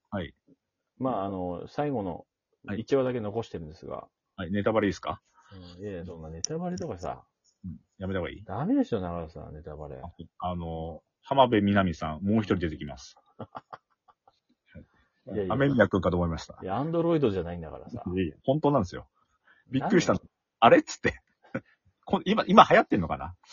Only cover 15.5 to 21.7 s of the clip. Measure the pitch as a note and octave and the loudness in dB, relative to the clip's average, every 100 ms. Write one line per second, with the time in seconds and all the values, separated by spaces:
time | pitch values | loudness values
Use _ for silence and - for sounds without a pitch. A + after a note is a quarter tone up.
15.5 | A#2+ C#3+ B2 G2+ G2 F#2 F2 E2+ D#2+ - | 0 2 4 4 4 2 0 0 -2 -10
16.5 | - F#2 G#2+ D#3+ E3 E3 E3 A#2+ F#2+ E2+ | -12 -6 -4 -2 0 2 2 2 0 -6
17.5 | F2 D#2 - - - F2 F#2 E2 - - | -8 -10 -14 -14 -10 -6 -2 -2 -4 -2
18.5 | D3+ C#3+ C#3 F2+ C2 - _ _ _ _ | 2 2 2 0 -6 -16 _ _ _ _
19.5 | _ - C3+ D#3+ F3+ - G2 - _ _ | _ -4 -2 4 4 4 0 -4 _ _
20.5 | - A#2 E3+ - - - - _ _ - | 4 8 8 4 -4 -4 -4 _ _ -10
21.5 | - _ | -10 _